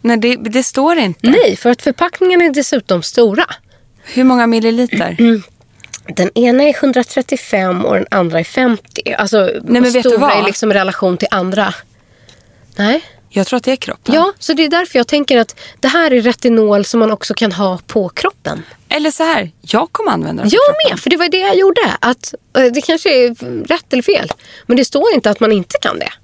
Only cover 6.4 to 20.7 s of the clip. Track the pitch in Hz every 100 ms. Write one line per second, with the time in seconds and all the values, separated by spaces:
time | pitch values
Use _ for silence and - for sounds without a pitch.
6.4 | 240 254 294 285 277 254 233 - 247 254
7.4 | - 202 185 180 - 190 190 202 175 165
8.4 | 165 - 254 220 - - - - 202 214
9.4 | 185 - - 240 247 247 247 226 277 254
10.4 | 208 202 220 202 190 185 190 180 - 202
11.4 | 185 190 196 - - _ _ _ - -
12.4 | _ _ _ - 202 294 - - _ -
13.4 | 190 247 254 262 - - - 302 359 392
14.4 | - 302 311 330 359 254 240 294 277 247
15.4 | 220 - - - 262 302 320 254 226 233
16.4 | 247 226 214 208 196 233 220 214 - -
17.4 | 226 175 196 185 - 226 185 - 392 -
18.4 | - 151 160 - _ 294 302 285 320 330
19.4 | 175 _ - 220 330 - 427 190 156 160
20.4 | 214 403 587